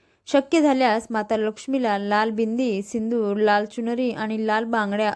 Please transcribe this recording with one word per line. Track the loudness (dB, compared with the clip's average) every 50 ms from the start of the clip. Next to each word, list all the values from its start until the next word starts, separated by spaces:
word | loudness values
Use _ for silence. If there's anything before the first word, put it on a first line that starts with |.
| _ _ _ _ _
शक्य | 0 0 0 2 4 2 4
झाल्यास | 4 4 4 4 4 2 2 0 -2 -4
माता | -4 -4 -2 0 0
लक्ष्मीला | 0 0 -2 -4 -6 -6 -4 -2 0 0 0 0 0
लाल | 0 0 0 2 0 0
बिंदी, | 0 -2 -2 -2 0 -2 0 0 0 -2
सिंदूर, | -4 -4 -4 -4 -2 -2 0 0 0 0 0
लाल | 2 4 4 4 2 0
चुनरी | -2 -6 -6 -4 -4 -2 -2 -2 -2
आणि | -2 -4 -4 -4 -4 -2 -2
लाल | 0 0 0 -2
बांगड्या | -2 -2 -2 -2 -2 -2 0 0 -2 0